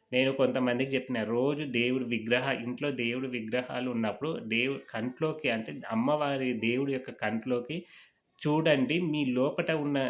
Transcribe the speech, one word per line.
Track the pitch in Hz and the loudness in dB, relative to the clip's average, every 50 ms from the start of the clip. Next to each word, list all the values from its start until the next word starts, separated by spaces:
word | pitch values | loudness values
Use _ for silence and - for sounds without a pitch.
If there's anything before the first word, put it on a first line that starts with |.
| _ _ 127 | _ _ 0
నేను | 127 131 135 135 | 2 2 2 4
కొంతమందికి | - 131 123 127 131 127 123 120 120 135 135 | 4 2 2 2 2 2 2 2 2 0 0
చెప్పిన, | 135 127 - - 127 113 107 | 0 -2 -2 -2 -2 -2 0
రోజు | 107 117 120 131 143 147 147 151 139 | 0 0 2 2 2 2 0 -2 -2
దేవుడి | 117 117 120 123 127 131 123 | 0 2 2 2 2 0 -2
విగ్రహ-, | 117 120 107 110 113 120 123 135 139 127 - | -2 -2 -2 0 2 2 2 2 0 -2 -2
ఇంట్లో | 117 123 120 120 143 147 | -4 -6 -6 -4 -4 -4
దేవుడి | 131 120 120 117 120 131 131 127 | -2 -2 -2 -2 -2 -4 -4 -4
విగ్రహాలు | 123 117 110 110 113 127 127 - 139 123 127 127 | -6 -6 -4 -2 -2 -2 -2 -2 -4 -4 -4 -2
ఉన్నప్పుడు | 120 113 113 104 - - 139 160 160 - 123 | -2 0 0 -2 -2 -2 -4 -4 -4 -4 -4
దేవు-, | 110 113 117 123 135 139 135 - - | -2 0 0 0 0 -2 -4 -8 -8
కంట్లోకి | - 113 113 127 127 - 156 156 156 156 - 131 | -6 -4 -4 -4 -4 -2 -2 -2 -2 0 0 0
అంటే | 117 110 110 - 147 135 - 101 | 0 0 -2 -6 -10 -10 -6 -2
అమ్మవారి | 113 113 120 139 151 151 147 143 139 135 131 127 120 110 | 0 2 2 4 2 2 2 0 0 0 0 -2 -2 0
దేవుడి | 113 113 120 131 139 139 135 | 0 0 0 0 0 0 -2
యొక్క | 127 131 - 113 | -2 -4 -8 -8
కంట్లోకి | - 110 107 113 113 - 127 123 123 - - 156 180 - - - - - - _ _ _ _ _ - | -4 -4 -2 -2 -2 -2 0 -2 -2 -2 -4 -6 -8 -8 -12 -16 -20 -20 -20 _ _ _ _ _ -4
చూడండి, | - 151 151 156 156 165 147 135 127 120 156 175 | -2 0 2 4 4 4 4 4 4 4 2 2
మీ | 180 156 151 151 143 127 123 | 2 0 0 2 2 2 2
లోపట | 127 131 147 - - 170 165 160 | 2 2 2 2 0 0 0 0
ఉన్న | 156 147 147 143 135 131 120 | 0 0 0 0 0 0 0